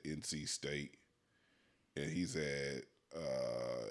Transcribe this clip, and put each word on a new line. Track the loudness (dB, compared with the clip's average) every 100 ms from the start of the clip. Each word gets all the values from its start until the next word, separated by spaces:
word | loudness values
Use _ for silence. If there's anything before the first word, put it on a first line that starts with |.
| -2
N | -4
C | -2 -2 -2
State, | -2 0 0 -2 -8 -20 _ _ _ _ _ _ _ _ -2
and | 0
he's | 2 2 2
at, | 2 2 0 -2 -6 -14 _ -4
uh, | 0 2 2 0 0 0 -2